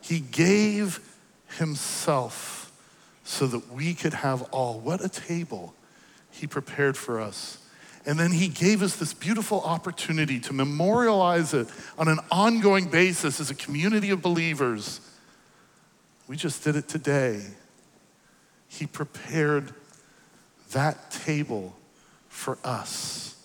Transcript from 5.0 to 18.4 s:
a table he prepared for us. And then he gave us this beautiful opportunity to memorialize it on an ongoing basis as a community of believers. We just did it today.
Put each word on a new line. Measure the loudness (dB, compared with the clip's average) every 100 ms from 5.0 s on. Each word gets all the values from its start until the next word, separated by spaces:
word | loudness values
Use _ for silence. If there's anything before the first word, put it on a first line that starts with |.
a | -4
table | -6 -6 -6 -4 -8 -12 -18 _ -20 -20 -20 _
he | -12 -6
prepared | -6 -8 0 0 0
for | -4 -4
us. | -4 -8 -12 -14 -20 -20 -20 -14 -4
And | 2
then | 4
he | 4 2
gave | 2 4 6
us | 2 0
this | -6
beautiful | -6 -2 -2 0 -2
opportunity | 0 -2 -4 -8 -4 0 0 0
to | -4
memorialize | -2 -2 2 2 4 4 4 4 4 2
it | 0 -2 -8 -16 -2
on | 2
an | 2 2
ongoing | 4 4 6 6 6 4
basis | 4 4 4 -2 -2
as | -6
a | -6
community | -6 0 2 2 2
of | 0
believers. | 2 2 2 2 0 0 -4 -10 -16 -20 -20 -20 _ _ _ _ _ _ _ _ -14
We | -4
just | -4 -2
did | 0 0
it | -2
today. | -4 2 2 2 0 -8 -16 -20 _ _ _ _ _ _ _